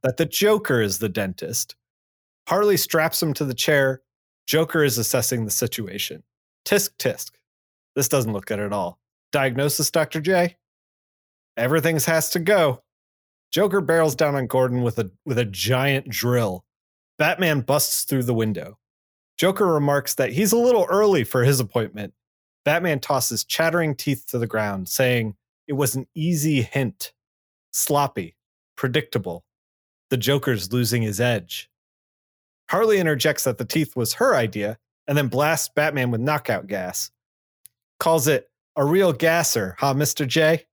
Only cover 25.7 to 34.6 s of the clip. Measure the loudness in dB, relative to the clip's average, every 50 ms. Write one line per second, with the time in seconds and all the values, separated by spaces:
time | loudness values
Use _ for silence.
25.7 | -2 -2 0 0 -2 -4 -8 _ _ -4 -2 0 0 0 2 2 2 2 0 0
26.7 | -2 -2 -2 -2 -4 _ -14 -14 _ _ _ _ _ _ _ _ _ _ _ _
27.7 | -6 -4 -2 0 2 0 0 0 _ -8 -10 -10 _ _ _ _ _ _ _ _
28.7 | _ -6 -4 -2 -2 -2 -4 -2 -4 -4 -4 -4 -10 -10 _ _ _ _ _ _
29.7 | _ _ _ _ _ _ _ _ -4 -2 0 0 0 0 0 0 -2 -2 -2 -4
30.7 | -2 -2 0 0 0 -2 -2 -2 -2 -2 0 0 0 -2 -4 -8 -14 -14 -14 _
31.7 | _ _ _ _ _ _ _ _ _ _ _ _ _ _ _ _ _ _ _ -4
32.7 | 0 2 2 4 4 4 4 2 0 2 2 0 0 0 -2 -4 -2 -4 -6 -2
33.7 | 0 -2 -2 -2 -2 -4 -4 -4 0 0 2 2 4 2 0 0 -2 -4